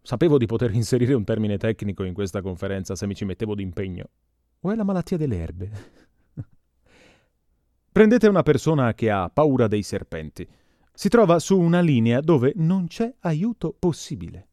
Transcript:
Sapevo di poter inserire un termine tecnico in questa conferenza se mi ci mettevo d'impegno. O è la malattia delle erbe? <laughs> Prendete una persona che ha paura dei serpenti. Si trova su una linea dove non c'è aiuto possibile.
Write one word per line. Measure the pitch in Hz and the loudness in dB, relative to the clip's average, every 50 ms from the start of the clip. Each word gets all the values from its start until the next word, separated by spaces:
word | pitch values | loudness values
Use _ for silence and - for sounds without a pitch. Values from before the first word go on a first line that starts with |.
Sapevo | _ - 123 107 165 175 151 | _ -8 0 2 4 4 4
di | 139 117 | 4 2
poter | 98 113 110 127 117 92 | 0 0 -2 0 0 0
inserire | 117 110 - 127 120 123 117 143 | -2 0 0 0 0 2 2 0
un | 120 101 | 0 0
termine | 101 113 110 107 104 104 | -2 -2 -2 -2 -2 -2
tecnico | 95 - 113 113 - 113 101 92 - 98 | -2 -2 -4 -4 -4 -6 -8 -6 -6 -8
in | 92 87 | -8 -4
questa | 95 101 92 - 101 | -6 -6 -4 -6 -6
conferenza | 92 95 90 82 98 98 98 98 92 - 98 | -6 -6 -8 -6 -6 -6 -6 -6 -6 -8 -8
se | - 104 | -6 -6
mi | 101 98 | -6 -6
ci | - 104 | -6 -6
mettevo | 95 90 _ 117 107 104 | -8 -6 _ -6 -6 -6
d'impegno. | 104 98 92 90 - 98 95 90 - - - _ _ _ _ _ _ _ _ _ _ | -6 -6 -8 -6 -8 -8 -8 -8 -12 -14 -16 _ _ _ _ _ _ _ _ _ _
O | - 180 | -6 -4
è | 214 | -2
la | 226 208 | -2 -2
malattia | 196 196 180 170 - 185 | -2 -2 -4 -4 -4 -4
delle | 165 156 139 107 | -2 -2 -2 -2
erbe? | 87 82 78 82 90 98 101 107 98 - - _ _ _ _ _ _ _ _ _ | -4 -6 -8 -10 -10 -12 -12 -12 -16 -18 -20 _ _ _ _ _ _ _ _ _
<laughs> | - - _ _ _ _ _ _ _ _ _ _ _ _ _ _ _ _ _ _ _ _ _ _ _ _ _ _ _ _ _ | -16 -16 _ _ _ _ _ _ _ _ _ _ _ _ _ _ _ _ _ _ _ _ _ _ _ _ _ _ _ _ _
Prendete | _ 190 220 214 240 240 214 | _ 6 6 6 6 6 6
una | 214 202 175 | 4 4 4
persona | 147 151 143 127 - 156 160 143 127 117 104 | 4 4 2 2 2 0 2 2 2 0 0
che | - 117 107 | 0 0 0
ha | 101 98 90 87 | 2 0 -2 -2
paura | _ - 156 151 131 123 120 | _ 2 2 2 4 2 2
dei | 107 104 104 98 | 2 2 -2 -4
serpenti. | - - 95 - _ - 80 78 73 _ - 87 - _ _ _ _ _ _ _ _ _ | -4 -8 -8 -8 _ -10 -10 -10 -12 _ -14 -16 -16 _ _ _ _ _ _ _ _ _
Si | - - 196 | -4 -2 2
trova | - 220 214 165 170 170 | 4 4 6 6 4 2
su | - - 196 | 2 2 2
una | 190 170 170 170 175 | 2 4 2 2 2
linea | 175 165 139 117 113 117 117 131 | 4 4 4 4 2 2 2 2
dove | 151 160 170 131 120 139 - | 2 2 2 4 4 0 0
non | - 160 160 185 190 180 | 0 0 0 0 0 -2
c'è | 160 - - 226 233 269 _ | -6 -4 -6 -6 -6 -6 _
aiuto | - 175 160 151 196 240 220 _ - 160 - | -4 -4 -2 -2 -2 -4 -4 _ -8 -8 -6
possibile. | _ - 175 151 - - - 151 98 85 85 - 90 - _ | _ -2 -2 -2 -2 -8 -12 -10 -10 -10 -12 -14 -16 -20 _